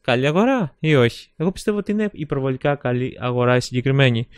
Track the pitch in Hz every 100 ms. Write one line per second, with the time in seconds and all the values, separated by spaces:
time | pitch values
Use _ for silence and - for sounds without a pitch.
0 | - 123 135 165 240 269 170 - 156 147
1 | 120 - - - 165 - - 208 202 208
2 | 208 - 151 143 135 131 147 143 127 123
3 | 127 - 123 123 123 123 - 127 135 135
4 | 135 113 113